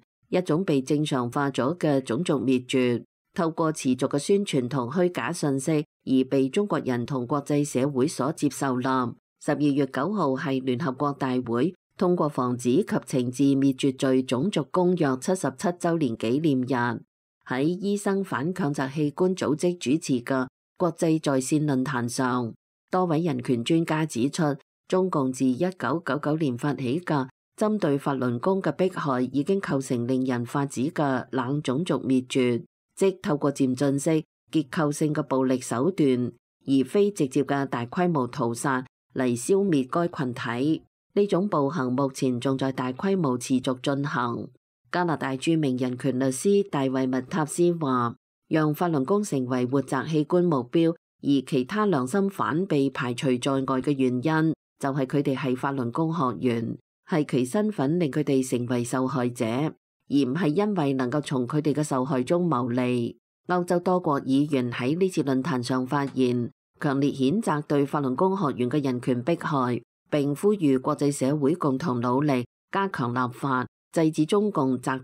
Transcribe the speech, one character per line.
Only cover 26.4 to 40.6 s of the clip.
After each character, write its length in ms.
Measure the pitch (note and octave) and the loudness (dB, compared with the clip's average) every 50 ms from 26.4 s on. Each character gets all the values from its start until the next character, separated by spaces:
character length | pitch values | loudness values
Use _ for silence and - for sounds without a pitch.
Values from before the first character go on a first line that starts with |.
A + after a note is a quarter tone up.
| E3+ C#3 B2 | 0 -2 -2
發 200 | A#2+ - D3 - | -2 -2 -2 -2
起 240 | - C3+ A#2 B2+ E3+ | -2 -2 -2 -2 -2
嘅 280 | F3 - E3 C#3+ B2+ B2+ - _ _ _ _ - | -2 -2 -2 -2 -2 -4 -8 _ _ _ _ -2
針 220 | A3 G#3+ G#3+ G#3 | 0 0 0 0
對 180 | - D#3 C#3 C#3 | 2 2 0 0
法 160 | - D3+ C#3 | 0 -2 -2
輪 240 | C3 B2+ B2 A#2+ A#2+ | 0 0 -2 -2 0
功 240 | - F#3 F#3+ F#3+ | 0 0 0 2
嘅 100 | F#3 E3+ D#3 | 0 -2 0
迫 160 | - F#3 F#3 | 0 0 0
害 320 | F#3 - B2+ D3 C3 B2+ | 0 -2 -2 -2 0 0
已 220 | B2+ B2 A#2+ C#3 C#3+ | 0 -2 -2 -2 0
經 160 | - G3 G3 | 0 0 -2
構 220 | - - D3+ C#3 | 0 -2 -2 -2
成 260 | C3+ - C3+ A#2+ A#2+ A#2+ | -2 -2 -2 -2 0 0
令 160 | C3 B2+ C3 | 0 0 0
人 220 | C3 B2+ A#2+ A#2+ | 0 -2 -2 -4
髮 220 | A#2 - D3 C#3 C#3 | -2 -2 -2 -2 -2
指 140 | - A#2 B2 D3 | -2 -4 -4 -4
嘅 340 | - - D3+ C#3 C3 B2 - - | -2 0 0 0 0 -2 -4 -4
冷 280 | - C3 A#2+ A#2+ C#3+ D3 D3+ | -4 -4 -2 -2 -2 -4 -2
種 200 | - B2 C3+ F3+ | -2 -2 -2 -2
族 120 | - E3 | -2 -2
滅 320 | - - A2 C3+ B2+ B2+ B2+ | -2 0 2 2 2 2 0
絕， 360 | - C#3 B2+ B2 A#2+ A#2 - - _ _ _ _ _ | 0 0 2 2 0 0 -4 -8 _ _ _ _ _
即 200 | - G3 G3 F#3 | 0 2 2 2
透 220 | F#3 - G3+ D3+ | 0 -2 -4 -2
過 160 | C#3+ D3+ C#3+ | 0 0 -2
漸 220 | C#3 - C#3+ B2+ B2+ | 0 2 0 0 2
進 240 | B2+ D3 C#3 C#3 C#3 | 2 0 0 0 0
式、 120 | - E3+ D#3+ D#3 D#3 _ _ _ _ - | 2 2 2 0 0 _ _ _ _ -4
結 180 | - D#3+ D3 B2+ | -2 -2 -2 -2
構 220 | - - D#3 D3 | -2 0 0 0
性 200 | D3+ - D#3+ D3+ | 0 0 0 0
嘅 120 | D3 D3+ C#3+ | 0 -2 -2
暴 220 | - C3+ C3 C3 | 0 2 2 2
力 140 | B2+ C3+ B2+ | 2 2 0
手 300 | B2+ - B2+ A#2 C3 F3+ | -2 -2 -2 0 0 0
段， 420 | F#3 - D#3 C3+ B2+ B2 B2 A#2 - _ _ _ _ _ - - | 2 2 4 4 4 2 0 -2 -4 _ _ _ _ _ -2 0
而 180 | C#3 C3+ B2+ | 2 2 2
非 240 | B2+ - G#3 G3+ G#3 | 2 4 2 2 2
直 180 | G3+ - D#3 C3 | 2 0 -2 0
接 160 | - D3+ C#3 | 0 0 0
嘅 220 | C3 C#3+ C#3 C3+ | 0 0 -2 -2
大 200 | C3 - B2 A#2 A#2+ | -2 -4 -4 -6 -4
規 200 | - F3+ F3+ F3+ | -2 0 0 2
模 180 | E3+ C#3+ B2 B2+ | 2 0 0 -2
屠 260 | B2 C#3+ B2 A#2 A#2 | -2 -2 -2 -2 -2
殺 320 | A#2 - D3 C3 B2+ B2+ - _ _ _ _ - | -2 -2 -2 -2 -2 -4 -6 _ _ _ _ -4
嚟 200 | C3+ C3 B2+ A#2+ A#2 | -2 0 0 0 -2
消 180 | - - G3 | 0 2 2
滅 320 | F#3+ G3+ G3+ D#3+ C#3 B2+ C3 | 2 4 2 2 2 2 0
該 200 | - E3+ E3+ E3+ | 0 0 0 0
群 240 | E3+ - C#3+ B2 A#2+ | -2 -4 -6 -6 -4
體。 500 | - - A#2+ A#2 B2 | -6 -6 -4 -2 0